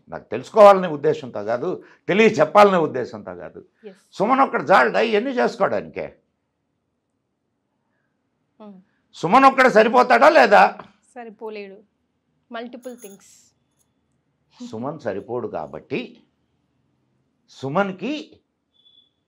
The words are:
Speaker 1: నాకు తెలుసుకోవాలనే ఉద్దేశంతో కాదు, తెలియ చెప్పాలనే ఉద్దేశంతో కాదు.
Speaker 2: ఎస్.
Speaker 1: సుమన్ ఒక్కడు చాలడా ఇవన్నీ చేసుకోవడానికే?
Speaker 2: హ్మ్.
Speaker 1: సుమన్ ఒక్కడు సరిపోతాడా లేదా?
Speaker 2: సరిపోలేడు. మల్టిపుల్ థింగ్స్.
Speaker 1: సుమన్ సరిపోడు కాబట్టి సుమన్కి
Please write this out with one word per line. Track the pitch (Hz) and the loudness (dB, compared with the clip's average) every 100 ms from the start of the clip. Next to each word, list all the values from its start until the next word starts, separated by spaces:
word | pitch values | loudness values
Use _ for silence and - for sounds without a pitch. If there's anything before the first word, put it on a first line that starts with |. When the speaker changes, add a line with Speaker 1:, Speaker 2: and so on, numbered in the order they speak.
| _ | _
Speaker 1:
నాకు | 82 | -18
తెలుసుకోవాలనే | - 208 - 220 202 196 180 | -12 -12 -4 6 8 8 2
ఉద్దేశంతో | 151 147 151 127 110 | -4 -4 -4 -6 -12
కాదు, | 104 120 160 165 - _ - | -6 -6 -6 -10 -14 _ -4
తెలియ | 180 220 | 2 2
చెప్పాలనే | 127 151 202 208 185 | 2 0 4 4 4
ఉద్దేశంతో | 151 123 110 107 92 90 | -2 -4 -10 -12 -16 -16
కాదు. | 80 - - _ 214 | -16 -20 -20 _ -20
Speaker 2:
ఎస్. | - _ | -20 _
Speaker 1:
సుమన్ | - 202 262 | -6 -2 0
ఒక్కడు | 269 233 | -2 -4
చాలడా | 143 196 240 185 | 2 2 2 -2
ఇవన్నీ | 226 196 247 | -2 -2 -4
చేసుకోవడానికే? | 247 233 185 180 107 80 82 78 - _ _ _ _ _ _ _ _ _ _ _ _ _ _ _ _ _ _ _ _ _ _ _ _ | -4 -4 -2 -4 -4 -8 -12 -14 -16 _ _ _ _ _ _ _ _ _ _ _ _ _ _ _ _ _ _ _ _ _ _ _ _
Speaker 2:
హ్మ్. | 214 190 _ _ _ | -20 -20 _ _ _
Speaker 1:
సుమన్ | - 165 233 269 | -10 0 4 4
ఒక్కడు | 262 254 | 4 2
సరిపోతాడా | 196 226 247 240 240 285 | 4 4 2 2 4 4
లేదా? | 330 240 190 202 - - _ _ - | 4 6 6 4 0 -20 _ _ -20
Speaker 2:
సరిపోలేడు. | 233 214 220 214 202 190 220 _ _ _ _ _ _ | -20 -18 -16 -14 -16 -20 _ _ _ _ _ _ _
మల్టిపుల్ | 233 240 247 254 240 | -14 -14 -16 -18 -20
థింగ్స్. | 202 196 _ _ _ _ _ _ _ _ _ _ _ _ _ - 131 | -20 -20 _ _ _ _ _ _ _ _ _ _ _ _ _ -20 -16
Speaker 1:
సుమన్ | 110 127 156 | -12 -12 -10
సరిపోడు | 117 98 - 120 107 | -10 -10 -10 -10 -10
కాబట్టి | 85 76 76 - 175 247 - _ _ _ _ _ _ _ _ _ _ _ _ _ | -10 -12 -16 -12 -12 -12 -18 _ _ _ _ _ _ _ _ _ _ _ _ _
సుమన్కి | - 135 160 196 185 214 302 - _ _ _ _ _ _ _ _ _ | -14 -8 -4 -4 -6 -10 -10 -14 _ _ _ _ _ _ _ _ _